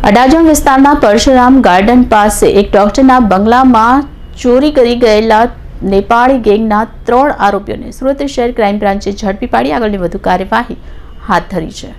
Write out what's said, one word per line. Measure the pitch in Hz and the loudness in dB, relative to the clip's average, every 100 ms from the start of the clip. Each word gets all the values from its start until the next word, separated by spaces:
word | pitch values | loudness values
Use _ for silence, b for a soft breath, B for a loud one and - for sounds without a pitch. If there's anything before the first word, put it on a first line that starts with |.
અડાજણ | - 202 262 320 330 | 2 2 4 4 4
વિસ્તારના | 294 - 269 277 | 2 2 4 4
પરશુરામ | 285 233 208 247 262 247 269 | 4 2 2 4 4 4 4
ગાર્ડન | 220 180 202 247 | 4 2 4 2
પાસે | 247 214 208 214 175 | 4 2 2 2 2
એક | 196 208 | 2 0
ડોક્ટરના | 202 208 208 269 254 | 0 0 2 2 4
બંગલામાં | 233 185 208 240 262 233 226 262 285 - - - | 2 0 2 2 4 4 2 0 -2 -12 -18 -6
ચોરી | 247 247 294 | 0 2 2
કરી | 294 240 240 | 2 0 2
ગયેલા | 240 214 220 214 240 - - - | 2 2 2 2 0 -4 -16 -10
નેપાળી | 190 196 202 233 247 269 | -2 -2 0 0 2 0
ગેંગના | 220 208 220 208 226 - - | 0 0 0 -2 -4 -8 -4
ત્રણ | 240 285 - | 0 0 0
આરોપીઓને | 202 202 202 107 - | -2 -2 -6 -12 -12
સુરત | - 262 277 285 | -8 -6 -4 -6
શહેર | 277 240 | -4 -4
ક્રાઇમ | 247 208 208 | -2 -2 -2
બ્રાન્ચે | 208 196 208 | -2 -4 -6
ઝડપી | 202 208 202 247 | -6 -6 -6 -4
પાડી | 233 254 | -4 -2
આગળની | 285 220 202 | -2 -4 -4
વધુ | 175 180 | -6 -6
કાર્યવાહી | 185 185 190 220 247 247 B B B B - | -4 -4 -2 -6 -6 -12 B B B B -4
હાથ | 185 175 | -4 -4
ધરી | 185 - | -8 -8
છે. | - - | -12 -18